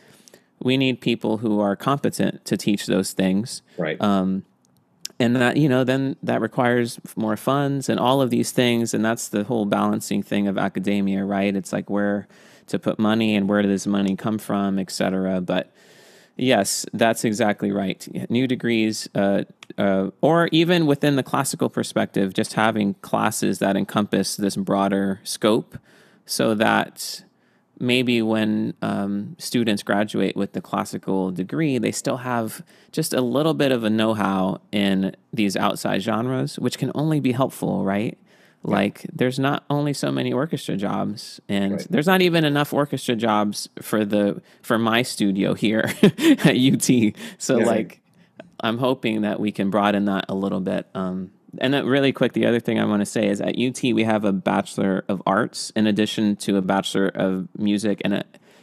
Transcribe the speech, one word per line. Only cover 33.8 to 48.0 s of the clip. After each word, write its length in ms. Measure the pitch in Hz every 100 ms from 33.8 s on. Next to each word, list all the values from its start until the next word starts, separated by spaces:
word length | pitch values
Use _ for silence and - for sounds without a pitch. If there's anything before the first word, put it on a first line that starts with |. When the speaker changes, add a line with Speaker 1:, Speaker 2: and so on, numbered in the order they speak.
Speaker 1:
a 60 | 110
know-how 720 | 110 110 107 98 95 92 - -
in 420 | 104 98 190 98 - _
these 240 | - 208 92
outside 440 | 101 - - 98
genres, 560 | 110 110 127 131 143 -
which 200 | 123 -
can 140 | 131 -
only 240 | 156 151
be 140 | 131
helpful, 500 | 123 135 - 104 95
right? 340 | 98 101 123 - _ _ _ _ -
Speaker 2:
Yeah. 100 | 104
Speaker 1:
Like, 300 | 101 - -
there's 280 | - 127 131
not 260 | 135 143 -
only 220 | 147 147
so 180 | 139 143
many 200 | 135 127
orchestra 460 | 123 156 143 - 98
jobs, 640 | 98 101 101 104 - - -
and 240 | 101 98
Speaker 2:
Right. 140 | 101 -
Speaker 1:
there's 180 | 175 151
not 140 | 185
even 240 | 180 165 151
enough 260 | 143 147
orchestra 440 | 139 143 135 - 117
jobs 520 | 113 104 104 - - -
for 240 | - 110 104
the, 360 | 104 101 - - _
for 160 | - 113
my 240 | 113 113
studio 520 | 120 - 104 98 95
here 380 | 98 107 110 - -
<laughs> 40 | 202 - 320 269 160
at 100 | 117
U 200 | 127 -
T. 360 | - 123 107 - - -
So, 220 | - 123
Speaker 2:
Yeah. 60 | 110
Speaker 1:
like, 360 | 113 87 -